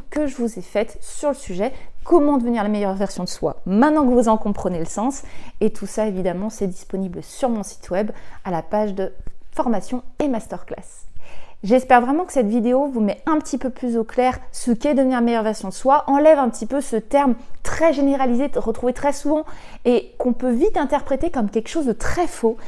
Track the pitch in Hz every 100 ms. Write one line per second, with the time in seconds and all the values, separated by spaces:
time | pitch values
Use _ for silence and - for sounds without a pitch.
0 | - 302 294 247 233 180 - 208 208 -
1 | - - 294 269 - 180 240 - - -
2 | - 339 294 277 240 233 208 208 196 190
3 | 190 - 180 - 151 - 180 208 294 302
4 | 254 247 226 220 202 202 185 175 196 -
5 | 247 - - - - - 214 - 196 214
6 | 214 185 185 180 214 - 196 185 - 190
7 | 190 165 - - 254 220 196 - - 180
8 | 214 - - - 190 165 - 214 214 190
9 | 190 - - - - - 247 202 - 247
10 | - - 294 226 - 180 - - - -
11 | - - - - - - 196 254 262 247
12 | 247 302 370 269 208 233 226 262 285 240
13 | 208 - 320 311 - 277 247 - 247 233
14 | 226 247 254 254 - - 247 220 294 277
15 | 262 247 233 233 214 208 190 - 262 285
16 | - 277 311 285 247 - 214 277 - 220
17 | - 277 277 226 - - - - 330 277
18 | 277 269 262 240 285 - 226 220 247 247
19 | 285 285 285 311 311 - - - 247 240
20 | - - 254 226 254 233 415 349 277 285
21 | - 269 330 262 202 220 - 330 269 -
22 | - 349 349 - 226 226